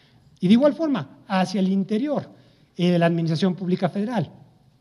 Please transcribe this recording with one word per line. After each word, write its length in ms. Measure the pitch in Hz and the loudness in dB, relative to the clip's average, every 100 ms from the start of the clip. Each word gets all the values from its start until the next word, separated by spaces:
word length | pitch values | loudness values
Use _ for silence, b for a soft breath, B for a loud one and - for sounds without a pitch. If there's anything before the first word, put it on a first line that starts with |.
| b b b b | b b b b
Y 80 | 180 | 2
de 60 | |
igual 200 | 233 294 | 4 4
forma, 440 | 302 320 247 139 - - | 2 -2 -2 -4 -14 -4
hacia 320 | 190 180 214 | -2 0 0
el 80 | 185 | 0
interior, 600 | 196 185 220 285 269 123 b b b b - | 0 -2 -2 -2 -4 -6 b b b b -2
eh, 140 | 175 | 2
de 80 | 175 | 2
la 80 | 170 | 2
Administración 480 | 170 160 160 196 | 0 -2 0 -2
Pública 340 | 175 180 180 180 | -2 -4 -2 -2
Federal. 440 | 202 214 233 143 - - _ _ _ | -4 -4 -4 -6 -8 -20 _ _ _